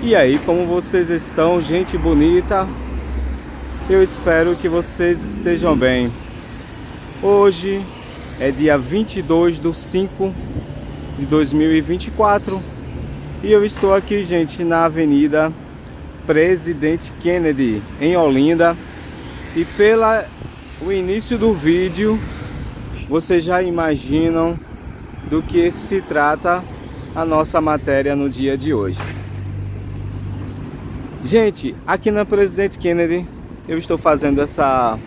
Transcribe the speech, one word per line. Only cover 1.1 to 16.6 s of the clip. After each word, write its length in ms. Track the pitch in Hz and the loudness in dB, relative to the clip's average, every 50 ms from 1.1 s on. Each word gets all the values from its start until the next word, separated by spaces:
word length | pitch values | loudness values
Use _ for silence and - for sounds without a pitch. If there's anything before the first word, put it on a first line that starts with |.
| 170 165 160 - - - 160 165 175 175 | 0 -2 -4 -4 0 2 4 4 4 2
gente 360 | 160 143 160 180 185 - - 170 | 0 0 0 0 0 0 -2 0
bonita? 680 | 156 165 160 147 147 165 175 180 170 - 214 190 190 190 - - - - - - - - - - - - - - - - - - - - - - - - | 2 4 4 6 6 6 6 4 2 2 0 0 0 -2 -6 -10 -10 -8 -8 -8 -8 -6 -6 -4 -4 -4 -6 -8 -10 -14 -14 -14 -12 -12 -10 -10 -2 2
Eu 140 | 190 190 190 | 4 4 4
espero 500 | 180 - - - 180 165 160 165 175 175 165 | 4 2 -4 0 2 4 4 4 2 2 0
que 100 | - 180 | 0 0
vocês 500 | 160 170 170 - - - 175 175 175 170 - | 0 0 -2 -2 -4 0 2 2 2 0 -2
estejam 500 | - - - - 175 170 165 160 175 156 | -8 -8 -4 0 0 0 2 2 2 2
bem. 380 | 131 123 127 127 127 123 120 113 - - - - - - - - - - - - - - - - - - - - - - | 4 4 4 4 2 0 -2 -4 -6 -12 -14 -14 -16 -16 -14 -16 -16 -16 -16 -16 -16 -14 -14 -14 -14 -14 -14 -12 -2 2
Hoje 580 | 196 202 202 202 202 190 165 175 196 196 196 196 180 - - - - - - - - - - | 4 6 6 6 6 4 2 -2 -4 -4 -4 -4 -8 -12 -16 -16 -16 -14 -14 -14 -14 -8 -2
é 140 | 127 135 | -2 -2
dia 260 | 139 127 151 151 147 143 | 0 2 4 4 4 4
vinte 420 | 127 123 156 208 220 208 - 190 | 2 0 0 0 0 -2 -4 -8
e 20 | |
dois 400 | 175 139 160 165 170 175 170 156 | -2 2 2 4 4 4 2 0
de 120 | 147 165 160 | -2 -4 -4
cinco 600 | - - - - 185 190 190 - - 190 190 185 - - - - - - - - - - - - - - - - - | -4 -10 -4 -2 -2 -2 -2 -2 -4 -4 -4 -4 -6 -10 -8 -8 -8 -8 -8 -12 -12 -12 -12 -12 -12 -12 -12 -8 -8
de 80 | 139 | -2
dois 280 | 131 147 156 151 135 135 | 2 2 2 2 4 2
mil 180 | 151 151 160 | 2 4 4
e 80 | 160 160 | 4 2
vinte 280 | 147 139 170 180 - - | 2 0 -4 -4 -4 -8
e 40 | |
quatro 500 | - - 214 208 202 208 202 - 190 190 - - - - - - - - - - - - - - - - | 0 2 4 4 4 2 0 -2 -4 -4 -6 -8 -12 -12 -12 -10 -10 -10 -8 -8 -10 -10 -10 -10 -10 -8
e 80 | - 196 | 2 6
eu 140 | 214 208 202 | 6 6 6
estou 320 | 208 202 - - 196 196 | 4 0 0 2 4 4
aqui, 300 | 196 190 - 208 208 202 | 4 2 0 -2 -2 0
gente, 400 | 175 175 170 160 147 - - 175 | 0 2 0 0 0 -2 -4 0
na 180 | 170 165 165 165 | 2 2 4 4
Avenida 680 | 165 156 160 165 151 143 139 147 151 147 151 156 160 160 - - - - - - - - - - - - - - | 2 2 2 2 4 4 4 4 4 4 2 2 2 0 -6 -14 -16 -18 -16 -16 -16 -16 -16 -16 -16 -16 -14 -2
Presidente 880 | - 160 151 160 175 185 175 | 0 4 4 6 4 4 2